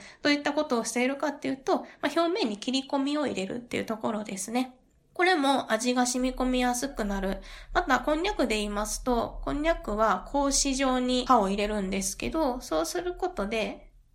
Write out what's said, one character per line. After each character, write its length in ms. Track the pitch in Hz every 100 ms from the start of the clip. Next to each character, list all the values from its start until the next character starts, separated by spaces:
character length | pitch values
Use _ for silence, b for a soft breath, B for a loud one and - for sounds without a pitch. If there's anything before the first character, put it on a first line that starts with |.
| B B
ど 80 | 294
う 40 |
い 40 | 285
っ 40 |
た 100 | 294
こ 100 | 294
と 160 | 302 240
を 40 |
し 80 | 226
て 120 | 240
い 40 | 254
る 80 | 277
か 140 | 302
っ 100 | 285
て 80 | 269
い 60 |
う 40 | 269
と、 220 | - 320
ま 40 | B B
あ、 80 | 302 330
表 60 | 339
面 200 | 403 254
に 80 | 202
切 140 | -
り 160 | 269 269
込 120 | 277
み 180 | 277 302
を 80 | 262
入 80 |
れ 140 | 196 196
る 80 | 240
っ 40 |
て 180 | - -
い 20 |
う 60 | 202
と 120 | 220
こ 140 | 240
ろ 120 | 214
で 140 | 214 190
す 140 | -
ね。 240 | 240 254 - _ _ _
こ 100 | -
れ 120 | 359 349
も 360 | 277 262 -
味 240 | 220 247 247
が 100 | 247
染 260 | 254 254
み 40 | 254
込 100 | 254
み 140 | 254
や 140 | 247 247
す 120 | 277
く 160 | 254
な 160 | 202 196
る。 220 | 190 - B B B
ま 80 | -
た、 180 | 359 254
こ 120 | 269
ん 80 | 302
に 80 | 392
ゃ 40 |
く 120 | 427 240
で 120 | 214
言 80 | 208
い 40 |
ま 160 | 208 214
す 180 | -
と、 380 | 262 240 - -
こ 80 | -
ん 120 | 285
に 60 | 311
ゃ 60 | 330
く 220 | - 208
は 320 | 220 190 -
格 200 | 277 277
子 240 | 269 277 262
状 240 | 269 254
に 260 | 247 254 247
刃 140 | 247
を 100 | 196
入 80 | 202
れ 100 | 208
る 140 | 214
ん 80 | 190
で 100 | 196
す 120 | 190 -
け 140 | 240
ど、 320 | 320 294 247
そ 200 | - 320
う 40 | 330
す 160 | 359
る 140 | 349 359
こ 140 | 381
と 180 | - 202
で 420 | 226 202 294 - - _